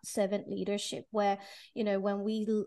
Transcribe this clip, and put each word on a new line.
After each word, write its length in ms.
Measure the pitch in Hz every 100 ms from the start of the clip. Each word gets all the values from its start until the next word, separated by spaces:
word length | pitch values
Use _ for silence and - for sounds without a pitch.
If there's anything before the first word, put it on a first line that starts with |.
servant 440 | - - 190 202 -
leadership, 580 | 196 185 202 - - -
where, 300 | 220 202 196 - - -
you 100 | - 208
know, 140 | 196
when 220 | 202 202
we, 220 | 202 220 214 214